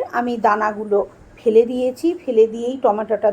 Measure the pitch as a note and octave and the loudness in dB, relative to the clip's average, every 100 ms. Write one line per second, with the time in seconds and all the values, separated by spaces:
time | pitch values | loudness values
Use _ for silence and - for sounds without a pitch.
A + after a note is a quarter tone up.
0 | C5 A#3+ A#3+ A#3 G#3+ G#3 G#3+ G#3 G#3+ G3+ | 0 -6 -4 -2 0 0 -2 -4 -2 -2
1 | - - - - A#3 A3 A#3 B3+ B3+ B3+ | -2 -10 -20 -4 2 4 2 0 -4 -2
2 | E4 F4 - A3 A3 A3+ A#3+ C4+ A#3+ G#3 | -4 -4 0 4 2 2 -6 0 0 0
3 | G#3+ G#3 G#3+ | -2 -2 -2